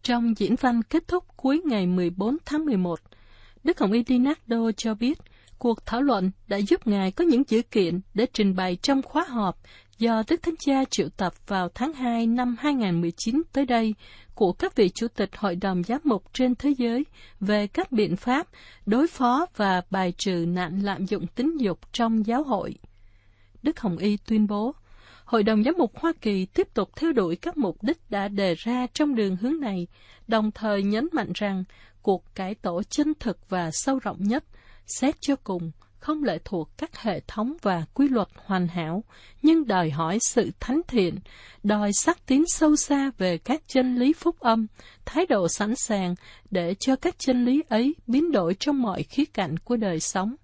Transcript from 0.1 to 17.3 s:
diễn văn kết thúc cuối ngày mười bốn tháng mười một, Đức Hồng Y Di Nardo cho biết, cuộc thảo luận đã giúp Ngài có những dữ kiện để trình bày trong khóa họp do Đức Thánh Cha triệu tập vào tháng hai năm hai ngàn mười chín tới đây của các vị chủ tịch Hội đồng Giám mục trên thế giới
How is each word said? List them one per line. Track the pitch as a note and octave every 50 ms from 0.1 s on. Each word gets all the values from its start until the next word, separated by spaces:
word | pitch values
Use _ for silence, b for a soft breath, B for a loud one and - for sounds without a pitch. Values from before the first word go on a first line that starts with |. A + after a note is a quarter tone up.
| A#3+ A#3+ A#3 A#3 A3 -
diễn | G#3 F#3 A3+
văn | - - B3+ A#3+ A#3
kết | A3 _ - E4 - -
thúc | F4 F4+ - - -
cuối | - - C4 C#4 D#4+ F#4
ngày | D4+ A#3+ G#3 F#3
mười | F3+ F3+ F#3 F3+ E3+
bốn | F3 F#3 G3 A3 C#4 E4+ -
tháng | - D4 D4+ D#4+
mười | D4+ A#3+
một, | F#3+ F3+ F3 E3+ - _ - b b b b b b b b b b -
Đức | D4 F4+ -
Hồng | B3+ F#3+
Y | G#3 A#3+ A#3
Di | - B3+ B3
Nardo | B3 C#4 D#4 - _ - A#3 A3+ A3+ A3+ G#3+
cho | - - A3+ A3
biết, | G#3 A#3 B3+ D#4+ - b b b b b b b -
cuộc | - A#3+ A3+ - -
thảo | - A3+ A#3+
luận | C#4 C#4+ A#3+ G3 F#3 F#3+ - _ - -
đã | G3+
giúp | G3+ G3+ - E4 F#4+ -
Ngài | A#3 G#3 G3+ F#3+ F#3+
có | F#3+ - F4
những | E4+ C4 A#3+ C#4 -
dữ | A3 A3+
kiện | B3 _ - A3 F#3 E3 E3+ F#3 - - -
để | G3 A#3 -
trình | - - G#3+ G3 F#3+
bày | F#3 F#3 F#3 F3+ F3+
trong | - - C#4 C4+
khóa | B3+ - - D4 F4+ D4
họp | B3+ A#3 G#3 F#3 E3+ - b b b b b b b -
do | A3 A#3 A3+ A3 A3 -
Đức | E4 E4+
Thánh | - E4+ D#4+ D#4+
Cha | - C#4+ C4+ C4+ C4+ -
triệu | - - D#3+ D3+ -
tập | - G3 F3 - - -
vào | - G3+ F#3+ F3+ F3 _
tháng | - A#3 D#4
hai | D#4+ C4 B3+ A#3+ A#3 A#3 A#3
năm | A3+ A#3 B3 B3 B3 A#3+ A3+
hai | - D4 C#4+
ngàn | C4 A3+ F#3+ E3+ E3+
mười | F3 E3+ -
chín | - - A3+ A#3 D4+ E4+ -
tới | - C#4 C#4+
đây | B3 A#3+ A#3 A3+ A3 G#3+ B B B B B B B B
của | - A3 F3
các | F#3 - - F#4+ -
vị | - G#3+ F3 -
chủ | - A#3 A#3
tịch | _ - G3+ F#3 -
Hội | - - G3+ F3
đồng | F3+ G#3 G3 F#3+ F3+
Giám | F3 F#3 A#3 D4 -
mục | D4 A3+ F#3+ - -
trên | - - C4 B3+ B3+
thế | - - C#4+ C#4+ C4
giới | A#3+ A#3 A#3 B3+ D4+ - b b b b